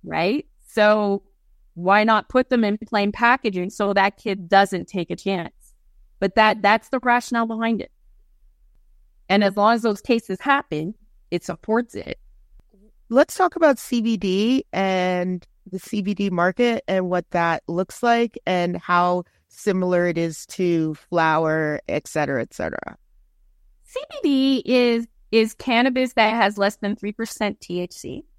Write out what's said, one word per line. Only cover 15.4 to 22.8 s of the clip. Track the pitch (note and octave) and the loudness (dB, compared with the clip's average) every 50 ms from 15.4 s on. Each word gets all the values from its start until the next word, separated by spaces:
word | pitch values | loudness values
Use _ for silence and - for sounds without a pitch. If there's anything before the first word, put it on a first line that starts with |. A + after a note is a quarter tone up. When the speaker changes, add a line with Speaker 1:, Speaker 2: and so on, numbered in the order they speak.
| - _ _ _ _ F#3 | -8 _ _ _ _ -12
Speaker 2:
the | F#3 F#3 | -12 -12
C | - - - G#3 | -10 -6 -6 -4
B | F#3+ G3 G3+ | -4 -4 -4
D | F3 G3+ G3 | -2 -2 -2
market | F3+ E3+ F3 F#3 F#3 - B3 A#3+ A#3 - - - | 0 2 0 0 2 2 0 0 0 -2 -2 -2
and | F#3+ F#3+ F#3 F3+ | -2 0 0 0
what | F3+ F3+ F3 _ | -2 -2 -4 _
that | - F3 E3+ E3+ E3 - _ | -2 0 0 2 0 -2 _
looks | - E3+ F3 F#3+ - - - | -4 -4 -4 -4 -4 -6 -2
like | - A#3+ A#3 A#3 A#3 A3 _ - _ | 2 2 2 2 2 -2 _ -8 _
and | - F#3 F3+ F3 F3 F3 F3+ | -2 0 0 0 -2 -4 -6
how | - - F3+ F3 F3 F3+ F3+ F3+ F3 _ _ _ _ _ | -2 0 2 2 4 2 0 -2 -4 _ _ _ _ _
similar | _ - - G#3 F#3 F#3 F#3 F3+ F3+ F3 F3 | _ -6 -2 -2 0 0 0 2 2 2 2
it | F3 E3 | 0 0
is | E3 E3 E3 D#3 - - | -2 -2 -4 -4 -10 -16
to | _ - - F#3 F3 E3+ E3 D#3+ D#3 D#3 | _ -6 -2 0 0 0 0 0 -2 -4
flower, | - _ _ F3 E3+ D#3+ D#3+ D#3 D#3 E3 D#3 D#3 D#3+ D#3 D3+ D3+ - _ - | -8 _ _ -2 0 2 2 2 2 0 0 0 0 0 -2 -4 -6 _ -4
et | - D3+ _ - | -6 -6 _ -4
cetera, | - D#3 D3 C3+ C#3 B2 | -4 -2 -2 0 -2 -4
et | A2+ - - | -4 -6 -8
cetera. | - - D#2+ - - | -8 -8 -6 -6 -8